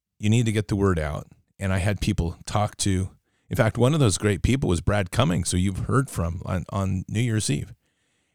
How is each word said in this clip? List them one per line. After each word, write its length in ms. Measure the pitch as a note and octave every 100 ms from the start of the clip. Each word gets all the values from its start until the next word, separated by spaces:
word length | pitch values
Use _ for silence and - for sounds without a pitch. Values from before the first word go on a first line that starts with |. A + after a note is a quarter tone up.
| _ -
"You 120 | G#2
need 160 | A2+ A2+
to 60 |
get 160 | G#2+ G2+
the 80 | G2+
word 220 | G2 E2+
out." 280 | D2 - - _ _ -
And 140 | F#2+
I 60 | F#2+
had 220 | G2 G#2
people 380 | - G2+ E2+ - -
talk 300 | A2 G#2 -
to. 320 | G2+ F#2 F#2 - _ _ -
In 80 | A2
fact, 220 | A2 A#2
one 160 | B2
of 60 | D#3+
those 180 | A#2+ -
great 240 | G#2 F2+
people 260 | - C3+ F2+
was 120 | E2+
Brad 300 | - G#2 F#2
Cummings, 400 | - D3 F3 F2+
who 80 | F2+
you've 220 | G2 F#2+
heard 280 | - A#2 C3+
from 340 | - E2+ E2
on, 200 | - F#2 -
on 340 | G2 F#2+ F#2+ -
New 120 | G#2+
Year's 300 | A#2+ G#2+ -
Eve. 240 | C#3+ - - _ _ _ _ _